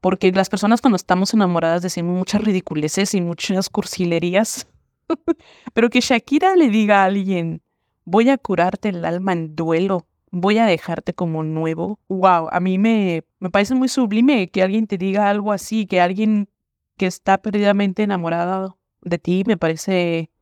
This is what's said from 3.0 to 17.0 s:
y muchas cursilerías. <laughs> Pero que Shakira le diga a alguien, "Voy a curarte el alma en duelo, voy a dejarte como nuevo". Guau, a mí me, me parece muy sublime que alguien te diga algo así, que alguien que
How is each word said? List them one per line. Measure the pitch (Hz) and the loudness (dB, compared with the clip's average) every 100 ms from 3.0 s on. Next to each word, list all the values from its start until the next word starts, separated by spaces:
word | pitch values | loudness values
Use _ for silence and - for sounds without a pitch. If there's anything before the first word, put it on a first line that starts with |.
| 196 | -2
y | 196 | -2
muchas | 170 165 - 190 190 | -2 -6 -4 -2 -2
cursilerías. | - - - 175 170 175 185 226 - - _ _ _ _ | -6 -6 -4 -2 0 0 0 0 -6 -14 _ _ _ _
<laughs> | 339 - 330 _ _ - | -6 -4 -4 _ _ -6
Pero | - 226 | 0 2
que | 247 | 2
Shakira | - 240 - 285 370 370 | 2 -2 0 2 4 4
le | 285 | 4
diga | 214 208 202 | 2 4 4
a | 190 | 4
alguien, | 196 190 185 165 160 _ _ _ _ - | 0 -2 -2 -4 -8 _ _ _ _ -2
"Voy | 202 240 | 2 4
a | 269 | 2
curarte | - 180 175 196 214 | 0 0 0 0 -6
el | 175 165 | -4 -4
alma | 175 190 | -4 -2
en | 175 160 156 | -2 -4 -6
duelo, | 165 165 196 185 - _ _ | 0 0 0 -2 -6 _ _
voy | 175 185 214 | -2 2 4
a | 226 | 4
dejarte | 165 - 165 - | 2 -2 -6 -6
como | - 175 160 | -4 -4 -2
nuevo". | 156 160 160 160 180 208 _ | -4 -2 -4 -4 -6 -8 _
Guau, | 190 185 175 160 | 2 4 4 0
a | 180 | -2
mí | 185 185 | 0 2
me, | 220 226 190 165 _ _ | 2 2 0 -2 _ _
me | 185 | -2
parece | 196 202 254 | 0 2 0
muy | 254 | 0
sublime | - 233 214 254 262 180 | 0 0 4 4 4 0
que | 190 | 0
alguien | 185 214 220 | 0 0 -2
te | 190 | -2
diga | 190 196 202 | -2 2 2
algo | 208 202 | 0 -2
así, | 202 - 220 202 | -4 -2 -4 0
que | 185 | 2
alguien | 180 190 220 214 202 _ _ _ _ | 2 2 0 0 -2 _ _ _ _
que | - | -4